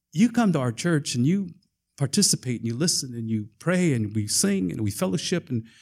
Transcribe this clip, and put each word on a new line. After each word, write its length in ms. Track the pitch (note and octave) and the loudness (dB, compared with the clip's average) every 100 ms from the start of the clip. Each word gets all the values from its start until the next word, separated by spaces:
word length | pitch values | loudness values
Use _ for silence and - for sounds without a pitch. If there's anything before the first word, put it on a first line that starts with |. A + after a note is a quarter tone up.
| _ | _
you 180 | D3+ A#3+ | 2 4
come 240 | A#3+ G#3+ | 4 2
to 60 | D3+ | 2
our 120 | B2 | 0
church 440 | A2+ E3+ D3+ - A#2+ | -2 0 0 0 0
and 100 | C3+ | 2
you 280 | G3 F3 - _ _ _ - | 2 -2 -12 _ _ _ -6
participate 640 | C#3 - F#3+ E3 B2+ A2+ | 0 2 2 0 -2 -4
and 60 | A2+ | -4
you 80 | A#2+ | -2
listen 380 | F3 - C3 | -2 -2 -6
and 160 | A#2 A2+ | -8 -2
you 200 | A2 G#2+ _ | -2 -4 _
pray 340 | E3 F3+ F3 | -2 2 2
and 220 | B2 G#2 G#2+ | 2 0 -2
we 120 | G#2 | -2
sing 440 | - G3 F#3+ F#2 | 0 0 0 -2
and 100 | - | -2
we 100 | G#2 | -4
fellowship 580 | - F#3+ F3+ - F3 - | -2 -2 -2 -2 -4 -2
and, 160 | A#2+ - - | -6 -6 -16